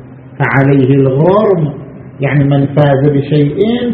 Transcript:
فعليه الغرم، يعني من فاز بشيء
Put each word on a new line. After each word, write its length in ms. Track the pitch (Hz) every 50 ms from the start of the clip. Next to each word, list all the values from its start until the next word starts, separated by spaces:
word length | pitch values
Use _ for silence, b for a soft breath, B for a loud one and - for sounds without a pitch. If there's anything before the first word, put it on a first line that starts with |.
| - - - - - - - -
فعليه 560 | 139 117 117 135 135 139 143 135 127 123 139
الغرم، 800 | 135 135 131 123 139 160 175 196 214 220 208 185 165 151 139 - - - - - - - - - -
يعني 240 | 135 131 131 147 139
من 220 | 139 143 139 139
فاز 360 | 135 - 147 147 143 139 127 143 147
بشيء 500 | 139 139 131 - 156 147 147 143 - 190 202 226 240 240 240 240